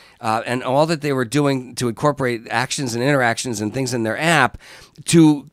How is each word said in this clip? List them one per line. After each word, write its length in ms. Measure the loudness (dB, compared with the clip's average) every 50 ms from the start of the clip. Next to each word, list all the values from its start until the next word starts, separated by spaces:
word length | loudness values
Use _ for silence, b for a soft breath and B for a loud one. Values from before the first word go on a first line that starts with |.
| b b b b
uh, 200 | -4 -2 -2 -2 -2
and 180 | -2 -4 -4 -2
all 220 | 0 2 2 2
that 160 | 2 0 -2
they 100 | -2 -2
were 140 | -2 -2 -2
doing 500 | 0 0 2 2 2 0 -2 -4 -8 -8
to 140 | -4 -4 -4
incorporate 580 | -2 -2 0 0 0 0 -2 -4 -4 -4 -6 -4
actions 460 | -2 -2 -2 -2 -4 -6 -6 -4 -4
and 80 | -2 0
interactions 560 | 2 2 2 2 2 0 -2 -4 -6 -6 -4
and 140 | -4 -4 -4
things 200 | -4 -4 -4 -2
in 100 | -2 -2
their 140 | -2 -2 -2
app 400 | 0 2 2 2 2 0 -2 -6 B B B B B B B B -2
to, 440 | 2 6 6 8 8 6 4 -2 -12